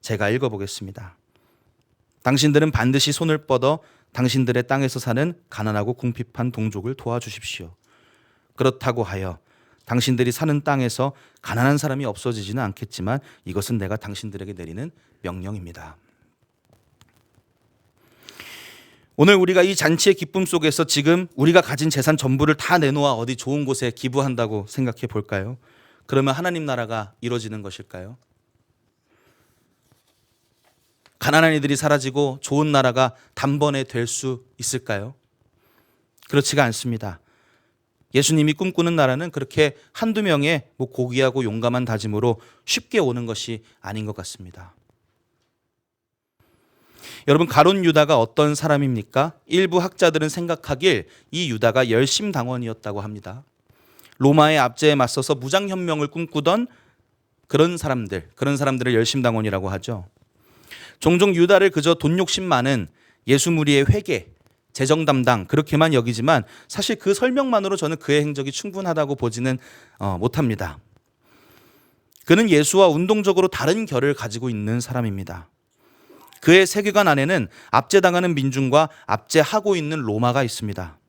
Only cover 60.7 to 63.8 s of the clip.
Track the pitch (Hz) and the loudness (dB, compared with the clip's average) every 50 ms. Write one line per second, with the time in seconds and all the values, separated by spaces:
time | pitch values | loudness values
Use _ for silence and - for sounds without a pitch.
60.7 | - - - - - _ - 160 175 175 196 202 185 170 175 175 202 185 196 190 | -20 -20 -20 -20 -18 _ 2 2 4 6 4 4 4 4 6 6 6 6 6 4
61.7 | - 156 143 165 170 165 - 147 165 185 190 - - - 190 180 156 123 120 135 | 2 2 2 2 2 2 2 0 2 2 0 -2 -2 -6 -2 0 0 2 2 2
62.7 | 139 117 92 76 _ _ _ _ _ _ _ - 131 139 - 175 170 156 151 147 | 0 0 -2 -6 _ _ _ _ _ _ _ 2 2 2 4 2 0 2 2 4
63.7 | 143 139 | 4 4